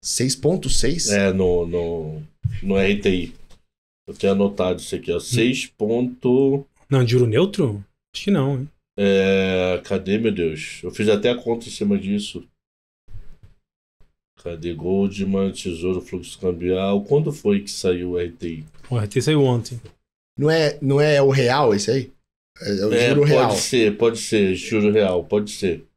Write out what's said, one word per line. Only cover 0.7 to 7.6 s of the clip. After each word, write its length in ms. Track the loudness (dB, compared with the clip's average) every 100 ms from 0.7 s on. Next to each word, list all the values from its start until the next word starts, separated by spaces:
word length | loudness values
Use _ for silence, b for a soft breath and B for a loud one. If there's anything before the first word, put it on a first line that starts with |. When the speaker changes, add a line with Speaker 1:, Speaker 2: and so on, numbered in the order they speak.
Speaker 1:
seis? 400 | 4 4 0 0
Speaker 2:
É, 200 | 2 2
no, 360 | 2 2 2 0
no, 560 | -2 -4 -4 -6 -10 -14 _ -6 -4
no 160 | -2 2
R 220 | 2 2
T 100 | 0
I. 240 | 0 -2 -12 -20 -20 _ _ _ _ -20
Eu 60 |
tenho 180 | -4 0
anotado 480 | 2 2 0 -2 -2
isso 140 | -6
aqui, 180 | -10 -4
ó. 60 | -4
Speaker 3:
Hum. 20 |
Speaker 2:
Seis 460 | -2 0 2 0 -6
ponto 1000 | _ -2 0 -2 -2 0 4 4 0 -6 _ _
Speaker 3:
Não, 160 | 0
de 60 | 2
juro 140 | 2 2
neutro? 580 | 2 0 0